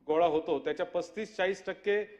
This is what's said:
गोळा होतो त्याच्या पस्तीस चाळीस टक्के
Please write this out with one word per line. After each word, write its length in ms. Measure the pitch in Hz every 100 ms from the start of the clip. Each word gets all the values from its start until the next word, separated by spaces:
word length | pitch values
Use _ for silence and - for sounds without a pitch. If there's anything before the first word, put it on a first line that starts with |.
| -
गोळा 200 | 156 170
होतो 320 | 151 165 143
त्याच्या 280 | 151 151 175
पस्तीस 500 | 175 165 208 214 -
चाळीस 280 | 190 196 -
टक्के 380 | 180 202 208 208